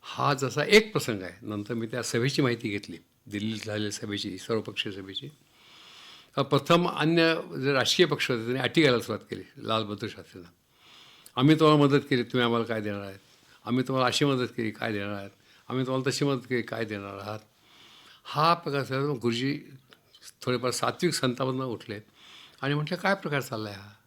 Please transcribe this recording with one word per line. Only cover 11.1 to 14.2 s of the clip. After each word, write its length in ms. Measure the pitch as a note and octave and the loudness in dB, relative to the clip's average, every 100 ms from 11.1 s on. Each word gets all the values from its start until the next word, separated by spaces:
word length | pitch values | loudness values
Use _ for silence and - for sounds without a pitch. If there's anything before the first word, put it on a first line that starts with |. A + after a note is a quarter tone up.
| - - - | -20 -10 4
"आम्ही 240 | C3+ D#3 | 6 8
तुम्हाला 220 | D#3 D#3 | 8 8
मदत 220 | C#3+ C#3 C#3 | 8 4 4
केली, 120 | B2+ | 0
तुम्ही 220 | A#2+ B2+ | 2 2
आम्हाला 200 | A#2+ A#2 | 4 2
काय 160 | A2+ A2 | 0 -2
देणार 200 | G#2+ G2+ | -4 -6
आहेत?" 180 | G2+ G2 _ _ _ - - | -8 -14 _ _ _ -16 -2
"आम्ही 180 | B2 B2+ | -2 0
तुम्हाला 180 | C3 B2+ | 2 2
अशी 180 | A#2+ | 2